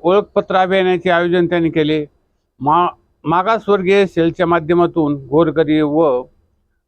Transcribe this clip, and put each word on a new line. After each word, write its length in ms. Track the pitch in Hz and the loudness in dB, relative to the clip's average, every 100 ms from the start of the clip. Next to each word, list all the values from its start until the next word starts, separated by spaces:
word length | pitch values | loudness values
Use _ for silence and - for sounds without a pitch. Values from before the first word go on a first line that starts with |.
ओळखपत्र 540 | 165 196 202 - 202 185 | 0 0 0 -4 -2 -2
अभियानाचे 540 | 185 190 185 185 180 | 0 0 0 0 0
आयोजन 360 | 170 175 180 170 | 0 0 0 0
त्यांनी 240 | 175 165 | 0 -2
केले. 360 | 165 151 156 147 _ _ _ _ _ | -2 -2 -2 -6 _ _ _ _ _
मा-, 340 | 123 160 175 - _ _ | -2 0 0 -4 _ _
मागासवर्गीय 840 | 143 165 185 226 208 202 180 196 196 | -4 -4 -2 -4 0 -2 2 2 0
सेलच्या 400 | - 165 165 170 | 0 -2 0 0
माध्यमातून 800 | 170 151 175 170 170 151 143 135 | 0 0 0 0 0 -2 -2 -2
गोरगरीब 600 | 143 165 151 151 151 151 | 0 0 0 0 0 0
व 360 | 151 160 123 131 _ _ _ _ _ | 0 0 0 -4 _ _ _ _ _